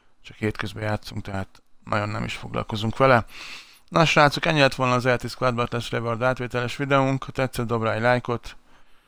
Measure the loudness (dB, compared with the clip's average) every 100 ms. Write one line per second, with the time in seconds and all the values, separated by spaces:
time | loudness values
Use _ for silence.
0 | _ _ -20 -4 -4 -4 -8 -6 -4 -4
1 | -6 -12 -8 -8 -8 -12 _ -18 -4 -2
2 | -2 -4 -6 -8 -6 -6 -4 -4 -4 2
3 | 6 6 2 -12 -16 -18 -20 -20 -2 2
4 | 4 6 4 4 0 4 4 2 0 2
5 | 2 0 -2 -2 -2 0 -2 -4 -4 -4
6 | -2 0 0 -2 -4 -4 -4 -4 2 4
7 | 4 0 -4 -4 -4 -2 -2 0 0 2
8 | 2 2 0 -6 -6 -18 _ -20 -20 -20